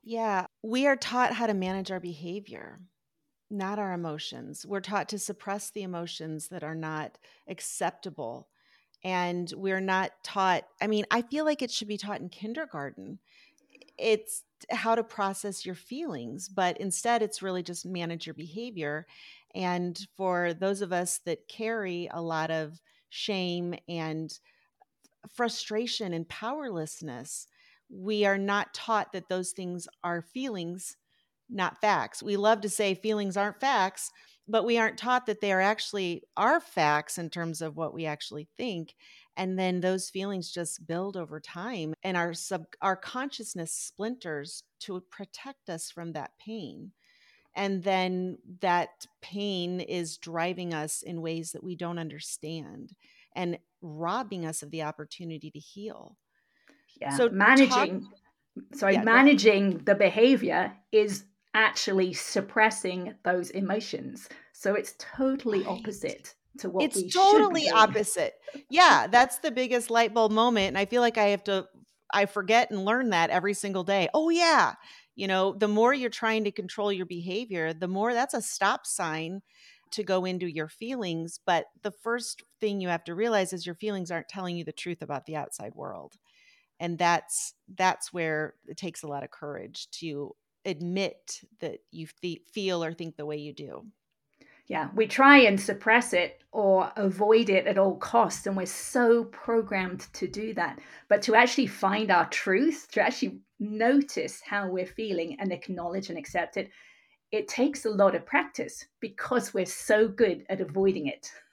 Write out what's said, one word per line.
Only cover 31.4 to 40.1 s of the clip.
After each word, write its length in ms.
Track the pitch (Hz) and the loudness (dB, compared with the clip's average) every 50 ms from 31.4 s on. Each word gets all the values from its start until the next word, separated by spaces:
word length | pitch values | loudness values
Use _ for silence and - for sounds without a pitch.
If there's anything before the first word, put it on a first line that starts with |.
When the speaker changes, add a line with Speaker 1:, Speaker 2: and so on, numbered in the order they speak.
| _ _ | _ _
Speaker 1:
not 300 | - 190 185 - - _ | -4 -2 -2 -2 -2 _
facts. 420 | - 214 196 156 117 - - - | 2 2 2 2 0 -4 -8 -10
We 140 | - 214 202 | -4 -2 -2
love 260 | 196 202 214 226 214 | 2 4 4 4 4
to 60 | 208 202 | 0 -4
say 260 | - - 208 196 190 | -2 0 0 0 0
feelings 420 | 190 - 214 214 208 202 196 175 | 0 0 -2 0 0 -2 -2 0
aren't 240 | 202 202 208 202 - | 0 -2 -2 -2 -2
facts, 500 | 262 277 277 220 185 196 190 - - - _ _ _ _ _ _ _ - | 0 2 2 2 2 0 -2 -8 -12 -12 _ _ _ _ _ _ _ 0
but 160 | 220 220 185 | 0 0 2
we 140 | 240 233 233 | 4 2 2
aren't 200 | 220 214 - - | 2 0 -2 -4
taught 280 | 214 247 247 247 247 | -2 0 0 0 0
that 140 | 226 208 208 | -2 -4 -2
they 120 | 214 202 | 0 0
are 80 | 190 185 | 2 4
actually 600 | 190 202 220 214 - - - 202 185 175 170 - - _ _ | 4 2 2 0 -4 -6 -4 -4 -4 -4 -4 -6 -10 _ _
our 240 | - 196 240 311 339 | 0 2 2 2 2
facts 580 | - - - 185 156 147 147 151 151 - - 185 | 0 -4 0 2 4 4 4 2 0 -4 -8 -8
in 120 | 170 156 | -8 -8
terms 320 | - 170 170 165 160 - | -6 -6 -6 -6 -6 -6
of 140 | 165 156 147 | -8 -8 -6
what 180 | 156 165 139 - | -6 -6 -6 -6
we 120 | 160 165 | -6 -6
actually 420 | 156 147 147 - - - 151 151 _ _ | -6 -6 -8 -10 -12 -12 -12 -14 _ _
think. 380 | - 240 247 190 170 160 - _ _ _ - - - _ _ _ | -8 -8 -6 -6 -6 -8 -10 _ _ _ -20 -20 -20 _ _ _
And 220 | - 190 185 185 185 | -6 -4 -4 -2 0
then 220 | 185 185 180 180 | 0 0 0 0
those 300 | 170 185 185 185 185 - | 0 0 0 0 -4 -6